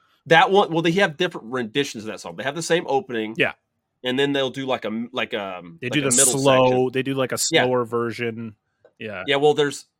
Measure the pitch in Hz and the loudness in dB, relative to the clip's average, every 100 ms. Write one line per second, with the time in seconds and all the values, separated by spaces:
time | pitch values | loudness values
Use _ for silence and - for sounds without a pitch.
0 | _ _ - 160 185 196 170 160 170 175 | _ _ 4 6 6 4 4 2 0 2
1 | 196 147 175 170 110 127 113 143 139 120 | 0 0 -4 -6 -8 -6 -4 -2 -4 -6
2 | 107 92 95 85 120 151 160 170 170 139 | -10 -12 -12 -8 -6 -4 0 0 2 -2
3 | - 117 107 113 123 - _ _ _ _ | -2 -6 -4 -2 -2 -4 _ _ _ _
4 | 127 127 143 139 131 135 135 120 110 113 | -2 0 2 2 -2 -4 -4 -4 -4 -6
5 | 120 123 113 113 98 90 87 85 123 143 | -6 -6 -4 -4 -6 -10 -14 -12 -4 -2
6 | 139 123 135 135 139 131 127 127 127 127 | 0 2 2 2 4 6 6 2 0 -2
7 | 131 135 127 113 - 160 127 127 117 120 | -4 -2 -4 -4 0 2 2 0 0 -2
8 | 117 110 120 113 113 104 _ _ _ - | -4 -4 -6 -8 -12 -16 _ _ _ -16
9 | 110 98 92 139 147 147 143 139 - | -12 -6 0 2 4 4 0 -2 -14